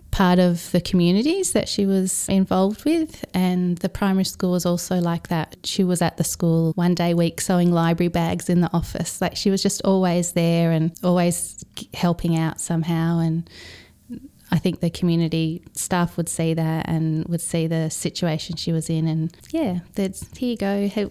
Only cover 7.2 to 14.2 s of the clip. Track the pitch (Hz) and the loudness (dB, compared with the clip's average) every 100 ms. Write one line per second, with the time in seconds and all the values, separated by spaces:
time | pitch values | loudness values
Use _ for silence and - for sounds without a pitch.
7.2 | 170 165 - 180 175 170 165 170 175 170 | 0 0 0 2 4 4 2 2 0 0
8.2 | 165 175 - 175 170 175 - - 170 - | -2 -2 0 2 2 0 -2 -6 -6 -4
9.2 | 175 - 202 196 202 - - 190 185 175 | -4 0 0 2 0 0 2 2 4 2
10.2 | 170 175 165 170 165 160 160 - 180 175 | 0 0 2 4 4 2 0 0 0 2
11.2 | 175 170 - - - - - - 175 170 | 2 0 -6 -12 -16 -16 -14 -2 0 0
12.2 | 170 160 160 - - 165 160 165 165 170 | 0 0 0 -4 -4 -2 0 0 0 2
13.2 | 165 165 170 - - - - _ - 240 | 0 0 -4 -14 -20 -20 -20 _ -16 -16